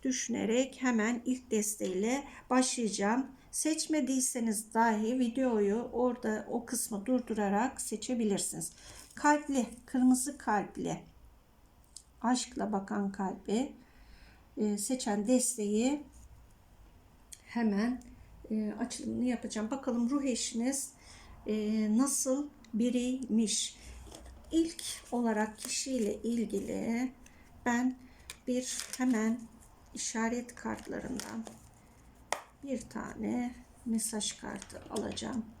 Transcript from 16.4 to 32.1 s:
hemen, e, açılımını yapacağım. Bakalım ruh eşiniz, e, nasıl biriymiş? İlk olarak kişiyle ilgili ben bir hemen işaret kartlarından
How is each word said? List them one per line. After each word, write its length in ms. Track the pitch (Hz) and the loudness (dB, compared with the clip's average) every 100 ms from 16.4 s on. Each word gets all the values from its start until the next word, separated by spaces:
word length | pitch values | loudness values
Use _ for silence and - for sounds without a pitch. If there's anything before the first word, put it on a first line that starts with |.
| - - - - - - - - - - | -20 -20 -20 -20 -20 -20 -20 -20 -20 -20
hemen, 580 | - 233 226 202 233 254 - - - - - | -6 0 2 4 2 0 -6 -20 -20 -18 -4
e, 220 | 214 214 208 | -2 0 -2
açılımını 460 | 247 - 220 226 247 | -4 -4 -4 0 0
yapacağım. 460 | 233 - 214 220 | 0 -2 -4 -2
Bakalım 380 | 262 262 240 233 | -2 0 2 2
ruh 140 | 285 | 2
eşiniz, 680 | 269 233 - 226 240 269 - - - - - - - | 2 0 -2 0 0 0 -4 -12 -20 -20 -20 -14 -2
e, 400 | 214 214 220 214 214 | 0 2 2 4 6
nasıl 500 | 277 - 262 262 294 - - | 4 2 2 0 0 -8 -6
biriymiş? 1040 | 214 240 247 247 262 262 214 220 - - - - - - - - - - | 2 2 2 0 -2 0 2 4 2 -2 -8 -16 -16 -16 -16 -18 -18 0
İlk 320 | 320 330 - - - - | 2 2 0 -10 -10 -4
olarak 460 | 240 233 214 214 214 | 0 2 2 0 -2
kişiyle 640 | - - - 262 208 - | -6 -4 -2 0 0 0
ilgili 880 | 226 233 214 196 - 190 196 233 262 - - - - - - | 0 0 0 -2 -2 -2 0 0 -2 -6 -20 -20 -20 -6 0
ben 320 | 240 254 254 - - - - - | 2 2 -2 -12 -20 -18 -14 -2
bir 300 | 247 254 - - - | -2 -2 -6 -8 -2
hemen 420 | 254 226 220 233 - - - - - | 2 4 2 0 -4 -18 -20 -20 -16
işaret 640 | - - 233 226 233 240 - | -8 -6 0 0 0 -6 -8
kartlarından 880 | 226 220 - - - - 202 220 220 - - - - - - | -8 -8 -6 -8 -6 -6 -6 -8 -10 -14 -20 -20 -20 -20 -20